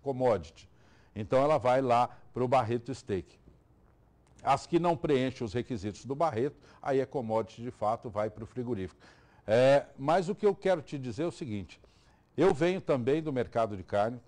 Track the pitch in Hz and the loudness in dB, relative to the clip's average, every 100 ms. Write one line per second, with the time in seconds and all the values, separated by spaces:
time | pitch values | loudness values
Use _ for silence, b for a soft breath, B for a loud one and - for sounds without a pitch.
0 | 139 127 127 101 78 - - b b b | -8 0 2 2 -2 -18 -20 b b b
1 | b 104 107 131 143 151 123 131 131 120 | b -10 0 2 4 2 2 2 4 2
2 | 120 B - 120 123 131 113 120 127 135 | 2 B -10 -4 0 2 2 -2 -6 -12
3 | - 95 - - - - _ _ _ _ | -6 -6 -6 -16 -20 -20 _ _ _ _
4 | _ _ _ - 135 139 - 170 175 151 | _ _ _ -6 -2 -2 0 0 2 0
5 | 160 135 131 - 117 120 117 117 104 90 | 0 2 0 -4 -6 -4 -4 -6 -8 -8
6 | 117 139 165 110 143 - b b 139 135 | -8 -4 -2 0 -4 -4 b b -2 -2
7 | 127 139 113 110 98 - 120 - 107 117 | -2 -4 -2 -2 -2 -8 -14 -4 -2 -2
8 | 123 101 107 107 107 127 120 104 92 - | -4 -4 -4 -6 -12 -8 -6 -6 -6 -12
9 | b b b b - 113 135 139 - - | b b b b 2 4 6 4 2 -6
10 | 139 180 175 202 208 190 190 175 - 143 | 0 0 0 -2 0 0 0 -2 -4 -10
11 | 127 107 170 - 143 104 90 - b b | -8 -4 -6 -6 -8 -8 -10 -16 b b
12 | b b b - 185 143 170 185 - 135 | b b b 2 2 4 0 0 -2 0
13 | 117 156 156 131 110 117 110 101 92 101 | 0 0 0 -2 -2 0 -2 -4 -2 0
14 | 110 123 | 0 -2